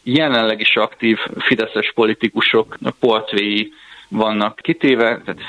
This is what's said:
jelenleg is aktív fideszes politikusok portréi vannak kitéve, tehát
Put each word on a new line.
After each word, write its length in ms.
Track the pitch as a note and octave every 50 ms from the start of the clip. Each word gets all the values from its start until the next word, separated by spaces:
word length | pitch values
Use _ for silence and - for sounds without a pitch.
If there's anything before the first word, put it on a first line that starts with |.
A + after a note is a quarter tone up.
jelenleg 580 | _ B2 B2+ D3+ D#3+ C#3+ B2+ A#2 A2+ A2 A2 G#2+
is 160 | G#2+ - -
aktív 420 | A2+ G#2+ - - - A#2 A2+ A2 - - - - G#2+
fideszes 540 | - - B2+ G#2+ A2 - - G#2+ G#2+ - -
politikusok 800 | A#2+ A2+ A2 G#2+ - A#2 A2 - A2+ - - - A2+ A2 - - - - B2+ - -
portréi 720 | - A#2+ A2 G2+ - - A2 G2+ G#2 G#2 G#2 G#2 G#2+ G#2 - - - - - - - _
vannak 480 | G2+ A2 A2 G#2+ G#2+ G#2 G#2 A2 -
kitéve, 640 | - - - D#3+ - - C#3 B2+ A2+ A#2 A2+ A#2+ - -
tehát 160 | G2+ F2 - -